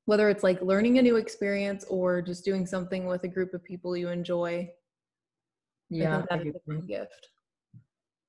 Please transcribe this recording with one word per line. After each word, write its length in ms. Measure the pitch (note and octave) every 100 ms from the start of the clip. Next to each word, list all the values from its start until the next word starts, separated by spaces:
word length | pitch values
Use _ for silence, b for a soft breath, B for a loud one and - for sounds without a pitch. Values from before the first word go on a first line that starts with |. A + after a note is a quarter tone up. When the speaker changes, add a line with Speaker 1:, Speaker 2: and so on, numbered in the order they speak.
| -
Speaker 1:
whether 240 | G#3 G#3+
it's, 120 | G3+
like, 200 | F#3+ F#3
learning 360 | F#3 G3 A#3 B3+
a 40 |
new 140 | B3 A#3
experience 680 | A3 - G3+ G3+ G3+ G3 -
or 320 | F#3+ F3+ F3+
just 240 | F3 F3+ G3
doing 180 | F#3+
something 400 | F3+ F#3+ F3+ F#3+
with 200 | F3+ F3+
a 40 | F#3
group 240 | F#3 F#3
of 100 | F3
people 320 | - F3+ F3+
you 140 | F3 F3
enjoy. 640 | F3 F3 F3 F3 F3 F3 - _ _ _ _ _ _ _ _ _ _ _
Speaker 2:
Yeah, 240 | E3 D#3+
Speaker 1:
I 20 | D#3
think 120 | F3+
that 80 | E3+
Speaker 2:
I 40 |
Speaker 1:
is 20 | D3
a 120 | -
Speaker 2:
agree. 160 | D3+ D3+
Speaker 1:
fun 80 | F3+
gift. 420 | G#2 G2+ - _ _ _ _ _ - _ _ _ _